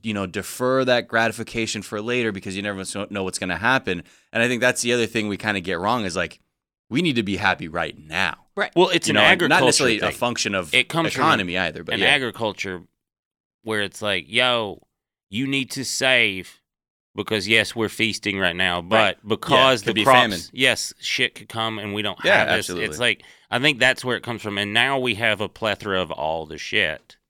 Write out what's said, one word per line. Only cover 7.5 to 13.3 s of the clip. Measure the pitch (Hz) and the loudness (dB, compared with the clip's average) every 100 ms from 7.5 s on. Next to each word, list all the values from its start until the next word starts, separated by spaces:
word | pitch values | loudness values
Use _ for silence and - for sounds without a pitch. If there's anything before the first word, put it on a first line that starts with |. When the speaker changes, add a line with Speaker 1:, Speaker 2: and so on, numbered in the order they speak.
| 87 85 | 0 -4
Speaker 1:
right | 85 78 71 | -6 -6 -8
now. | 76 82 92 - _ - | -8 -2 -2 -4 _ -6
Speaker 2:
Right. | 202 170 | -2 2
Speaker 3:
Well, | 180 | 4
it's | 175 113 | 2 2
Speaker 1:
You | |
Speaker 3:
an | 104 | 4
Speaker 1:
know, | |
and | 143 | 6
Speaker 3:
agriculture | 185 160 170 | 4 4 4
Speaker 1:
not | 127 | 4
necessarily | - 131 107 | 4 2 2
a | 107 | -2
Speaker 3:
thing. | |
Speaker 1:
function | - 120 117 104 98 | -2 -2 -2 -2 -2
of | 80 | 0
Speaker 3:
It | 127 - | 0 0
comes | 165 156 | -2 -2
from | 131 | 2
Speaker 1:
economy | 156 127 90 90 | 2 2 0 -2
Speaker 3:
a, | |
Speaker 1:
either, | 85 82 | -4 -6
but | 82 | -6
Speaker 3:
an | 113 | 0
Speaker 1:
yeah. | 113 | 2
Speaker 3:
agriculture | 143 123 98 110 92 98 90 - _ _ _ _ | 2 0 -4 -6 -4 -8 -10 -12 _ _ _ _